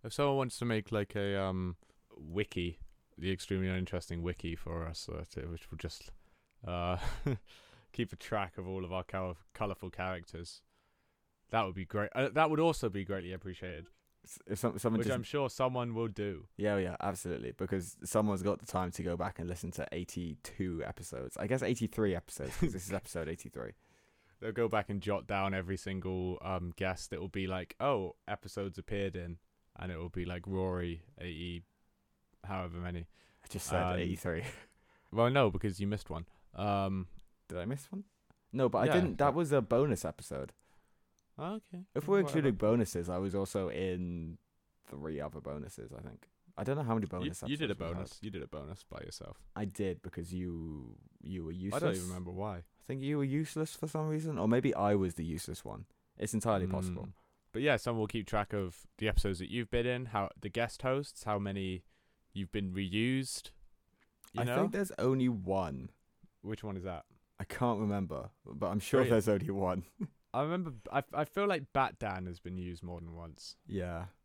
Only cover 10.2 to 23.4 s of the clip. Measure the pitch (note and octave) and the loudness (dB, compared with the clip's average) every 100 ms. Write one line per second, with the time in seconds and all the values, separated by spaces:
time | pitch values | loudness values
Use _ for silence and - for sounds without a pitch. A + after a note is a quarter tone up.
10.2 | E2+ E2+ E2+ - _ _ _ _ _ _ | -8 -12 -12 -14 _ _ _ _ _ _
11.2 | _ _ _ A2+ G2 F#2 F2+ G#2+ G#2 - | _ _ _ 2 2 -2 -2 0 0 2
12.2 | C3 B2 D#3+ D#3 E3 D3+ A#2 G2 F#2+ G2 | 2 4 4 6 4 4 0 -2 -2 -4
13.2 | F2 F#2 F#2+ F2+ F2+ D#2 E2 _ _ _ | -4 -8 -8 -8 -8 -8 -12 _ _ _
14.2 | - - - G#2 A#2+ G2+ A#2+ A2 A2+ B2+ | -20 -18 -6 0 0 2 2 4 2 0
15.2 | A2+ D3 C3+ - C3 B2+ A#2+ A2+ A2+ G2+ | 0 0 0 2 2 2 -2 0 -2 0
16.2 | G2+ E2 - - G#2 G2+ F2+ - G2 F#2 | -2 -4 -10 0 2 4 2 0 -2 -2
17.2 | F2+ D2 A#1+ - F#2 F#2+ E2+ - - A2 | -2 -4 -4 -4 0 0 -2 -8 2 4
18.2 | G#2+ F#2+ F#2 - - F#2 F2+ - F2 F2 | 6 4 2 0 0 0 0 -2 -2 0
19.2 | F#2 - E2+ F2 F2 - - F2 F2 - | -2 -2 -6 -4 -6 -4 -4 -4 -6 -4
20.2 | F2 D2 - - F#2 E2 G1+ - - B1+ | -6 -6 -12 -4 -2 -2 -4 -8 -10 -8
21.2 | B1+ - F#2+ C3 G#2+ B2 A2 - G#2 F2 | -8 -4 0 2 2 2 0 2 4 2
22.2 | - - C2+ - E3+ G2 F#2 F2+ - E2+ | -2 -8 -6 2 2 2 -4 -4 -4 -4
23.2 | D#2 E2+ | -4 -6